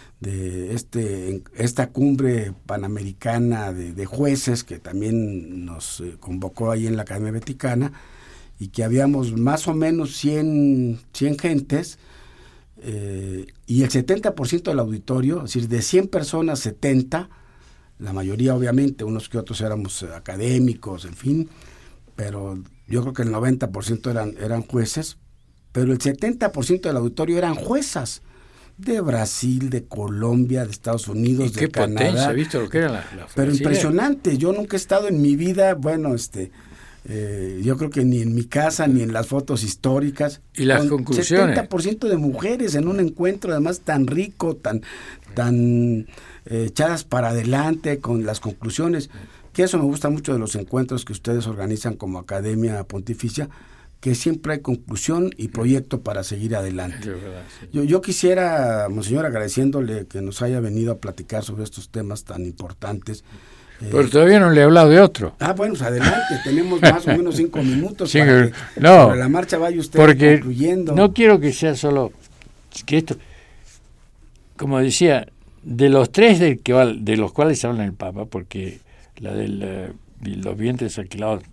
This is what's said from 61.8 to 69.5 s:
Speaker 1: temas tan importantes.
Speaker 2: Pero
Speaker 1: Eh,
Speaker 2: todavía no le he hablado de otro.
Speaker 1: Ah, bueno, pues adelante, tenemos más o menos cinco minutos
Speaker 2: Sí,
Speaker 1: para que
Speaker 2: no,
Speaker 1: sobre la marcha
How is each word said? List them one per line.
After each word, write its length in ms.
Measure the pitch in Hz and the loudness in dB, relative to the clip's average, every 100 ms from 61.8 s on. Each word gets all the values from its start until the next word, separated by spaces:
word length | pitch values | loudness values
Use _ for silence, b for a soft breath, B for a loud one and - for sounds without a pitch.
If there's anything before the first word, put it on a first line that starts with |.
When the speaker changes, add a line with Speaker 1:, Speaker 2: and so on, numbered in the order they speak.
| - | -12
Speaker 1:
temas 340 | 113 104 107 | -10 -8 -10
tan 200 | - 90 | -12 -12
importantes. 800 | 90 85 92 - 101 104 107 107 b b b b b b | -10 -12 -14 -12 -10 -10 -10 -12 b b b b b b
Speaker 2:
Pero 220 | 107 135 | -2 2
Speaker 1:
Eh, 80 | 127 | 4
Speaker 2:
todavía 300 | 147 175 208 | 6 8 8
no 100 | 175 | 8
le 100 | 151 | 8
he 40 | |
hablado 240 | 147 170 156 | 10 10 10
de 120 | 165 | 10
otro. 360 | 196 - 92 - | 10 6 -6 -4
Speaker 1:
Ah, 140 | 147 | -4
bueno, 220 | 190 214 | -2 -2
pues 80 | 180 | -2
adelante, 520 | 120 123 131 - - - | -2 0 2 2 -2 -4
tenemos 380 | - 147 180 180 | 0 0 0 4
más 240 | 160 170 156 | 6 6 4
o 40 | |
menos 260 | 151 175 147 | 0 0 0
cinco 260 | 165 160 | -2 0
minutos 480 | 131 131 185 208 170 | 0 2 -2 -4 0
Speaker 2:
Sí, 80 | 151 | 4
Speaker 1:
para 320 | 147 127 120 | 8 8 6
que 300 | - - - | 2 -12 4
Speaker 2:
no, 240 | 156 180 | 10 12
Speaker 1:
sobre 160 | 127 123 | 12 8
la 80 | 127 | 2
marcha 300 | 165 180 | 0 0